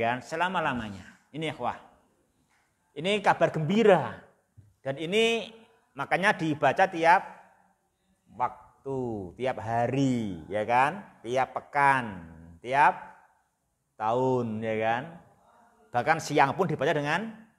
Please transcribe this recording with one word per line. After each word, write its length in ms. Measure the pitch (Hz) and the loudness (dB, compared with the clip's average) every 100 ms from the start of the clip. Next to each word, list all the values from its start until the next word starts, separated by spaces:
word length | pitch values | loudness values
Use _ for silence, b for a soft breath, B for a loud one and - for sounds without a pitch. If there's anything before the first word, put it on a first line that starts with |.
kan? 160 | 113 123 | -2 -4
Selama-lamanya. 880 | - 160 180 185 156 123 110 95 90 - _ | -6 -6 -4 -2 -4 -4 -8 -14 -18 -20 _
Ini 240 | 143 160 | -10 -8
ikhwah. 240 | - 120 95 - _ _ _ _ _ _ _ _ _ _ - | -6 -8 -8 -16 _ _ _ _ _ _ _ _ _ _ -6
Ini 240 | 170 208 | -2 0
kabar 320 | 202 156 165 | 2 2 2
gembira. 640 | 160 147 208 220 175 120 92 - _ _ - _ _ | 2 0 4 6 6 4 -8 -18 _ _ -20 _ _
Dan 160 | 131 139 | -10 -6
ini 560 | 160 208 226 226 226 - - _ _ | -2 0 0 0 -6 -16 -20 _ _
makanya 400 | - 135 151 202 | -10 -2 2 2
dibaca 560 | 196 160 147 139 131 185 | 2 -2 2 2 4 2
tiap 320 | 170 160 185 - - - _ _ _ _ _ _ _ _ | 4 4 4 2 -14 -20 _ _ _ _ _ _ _ _
waktu, 960 | 110 123 - - _ 135 135 123 107 90 - | -6 -6 -6 -20 _ -8 -6 -6 -6 -10 -6
tiap 240 | 127 127 | -6 -4
hari, 800 | 110 117 120 135 135 123 107 85 78 | -4 0 0 2 0 0 -4 -8 -6
ya 160 | 101 107 | -4 0
kan? 560 | 123 139 196 - _ | 2 2 -2 -14 _
Tiap 320 | 113 127 123 | -4 -2 -2
pekan, 640 | 123 - 143 139 135 113 92 82 82 - - | -6 -4 2 4 4 -2 -10 -16 -20 -20 -16
tiap 560 | 113 135 165 185 - - _ _ _ _ _ _ _ | -4 4 4 2 -8 -20 _ _ _ _ _ _ _
tahun, 640 | - 107 123 131 127 117 107 | -6 -2 0 0 0 -2 -6
ya 160 | 113 110 | -4 -2
kan? 400 | 110 117 160 170 _ _ _ _ _ _ _ | 0 -2 -6 -16 _ _ _ _ _ _ _
Bahkan 240 | 120 120 160 | -2 0 0
siang 340 | - 147 139 | 0 2 2
pun 160 | 135 185 | 2 -2
dibaca 220 | 156 143 | 0 -2
dengan 400 | 151 143 165 226 - - | 0 -2 -4 -6 -14 -20